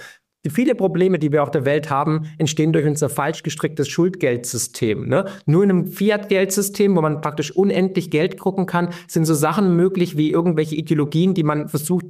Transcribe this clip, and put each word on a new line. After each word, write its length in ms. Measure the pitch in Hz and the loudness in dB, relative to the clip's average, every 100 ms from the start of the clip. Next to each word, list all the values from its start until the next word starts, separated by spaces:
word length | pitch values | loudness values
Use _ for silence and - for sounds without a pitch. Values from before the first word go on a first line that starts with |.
| - - _ _ - | -10 -20 _ _ -6
die 40 | |
viele 260 | 151 254 240 | 0 0 2
Probleme, 440 | 190 165 185 180 | 0 2 2 2
die 120 | 147 | 2
wir 100 | 151 | 2
auf 100 | 143 | 2
der 120 | 156 | 0
Welt 260 | 131 147 151 | 0 0 0
haben, 340 | 139 151 156 156 - | 0 0 -2 -4 -4
entstehen 360 | 151 - 156 | -2 0 2
durch 120 | 160 151 | 2 0
unser 220 | 147 139 | 0 -2
falsch 360 | 135 143 160 | -2 -4 -4
gestricktes 440 | 165 - 160 156 139 | -8 -4 -4 -2 -2
Schuldgeldsystem, 1200 | - 180 190 143 123 - 117 - - 117 101 117 | 0 0 0 0 0 -4 -6 -6 -2 -2 -2 0
ne? 160 | 139 190 - - | 0 -2 -4 0
Nur 180 | 160 | 4
in 60 | 202 | 4
einem 180 | 185 160 | 2 -2
Fiat-Geldsystem, 1080 | - 202 208 202 190 190 202 202 202 202 180 | -2 0 0 0 0 2 0 -2 0 2 4
wo 40 | |
man 200 | 156 151 | 2 -2
praktisch 340 | 151 147 151 - | -4 -4 -2 0
unendlich 560 | 196 - 185 185 - | 2 2 0 -2 -2
Geld 320 | 151 185 - | 0 0 -2
drucken 220 | 190 190 180 | -4 -2 -2
kann, 240 | 175 175 175 - | -2 -2 -6 -4
sind 160 | 175 | 0
so 120 | 160 156 | 2 2
Sachen 420 | 156 160 196 170 | 2 2 2 4
möglich 400 | 185 190 175 151 | 2 2 -2 0
wie 140 | 151 | 2
irgendwelche 440 | 170 175 156 156 151 | 2 2 0 -2 -4
Ideologien, 580 | 160 160 147 156 185 | 0 0 2 2 2
die 100 | 175 | 2
man 260 | 151 151 151 | 0 -2 -2
versucht 380 | 156 156 180 | -4 -2 -2